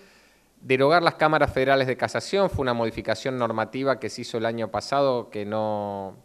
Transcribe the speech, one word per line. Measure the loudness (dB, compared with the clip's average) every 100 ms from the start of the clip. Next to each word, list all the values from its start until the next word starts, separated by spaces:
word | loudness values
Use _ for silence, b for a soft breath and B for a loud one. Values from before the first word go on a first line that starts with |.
| b b b b b _
Derogar | 0 4 6 6
las | 4 2
cámaras | 2 4 2
federales | 2 2 4 2
de | -2
casación | -2 -4 -2 0 0
fue | 0
una | -2
modificación | 0 -2 -4 -4 -2 -2 -2
normativa | -2 -2 -4 -2 -2 -2
que | -4
se | -8
hizo | -6 -2
el | -2
año | -2 -4
pasado | -4 -2 0 2 0 -4
que | -8
no, | -4 -2 -2 -2 -4 -6 -8 -14